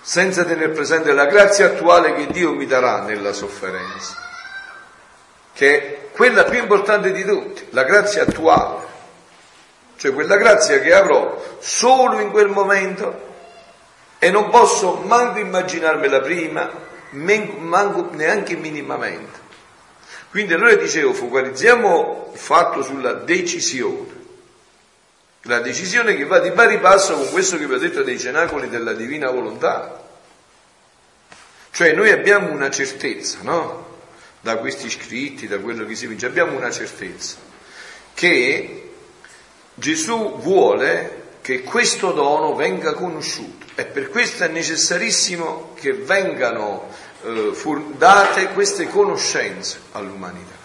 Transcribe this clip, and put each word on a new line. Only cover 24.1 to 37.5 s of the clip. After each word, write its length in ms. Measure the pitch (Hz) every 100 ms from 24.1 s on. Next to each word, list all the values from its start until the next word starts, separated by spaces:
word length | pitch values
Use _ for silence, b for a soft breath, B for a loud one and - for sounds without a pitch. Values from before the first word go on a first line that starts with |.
| - - - _ _ _ _ _ _ _ _ _ _
la 160 | 113 120
decisione 560 | 120 - 185 233 226
che 100 | 165
va 140 | 139 180
di 120 | -
pari 280 | 185 226 208
passo 360 | 185 196 -
con 160 | 151 135
questo 260 | 160 185 165
che 80 |
vi 80 | 147
ho 60 | 127
detto 240 | 170 147
dei 160 | 135 117
cenacoli 480 | 120 147 165 151 123
della 240 | 120 113
divina 400 | 110 117 151 135
volontà. 720 | 127 110 - 160 - - - - _ _ _ _ _ _ _ _ _ _ _ _ B B B B
Cioè 220 | - 165
noi 180 | 156 214
abbiamo 400 | 180 185 202 170
una 180 | 143 135
certezza, 680 | 135 135 - 135 98 - -
no? 440 | 104 165 151 - - - - b b b
Da 160 | 113 113
questi 320 | 131 - 117
scritti, 580 | - - 117 139 - 104
da 120 | 98
quello 260 | 101 117
che 100 | 107
si 100 | 110 120
vince, 180 | 107
abbiamo 320 | 123 175 165 139
una 140 | 120
certezza 640 | - 110 - 92 90 - - -